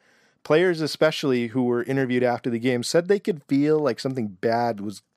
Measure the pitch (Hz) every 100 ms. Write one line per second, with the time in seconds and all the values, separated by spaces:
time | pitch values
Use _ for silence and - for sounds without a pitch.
0 | _ _ _ _ - 156 185 160 147 -
1 | 156 - 147 123 117 127 123 120 117 135
2 | 131 123 123 120 131 117 127 123 120 165
3 | 180 202 - 156 - 139 147 156 143 110
4 | 131 131 107 90 117 113 120 104 104 95
5 | _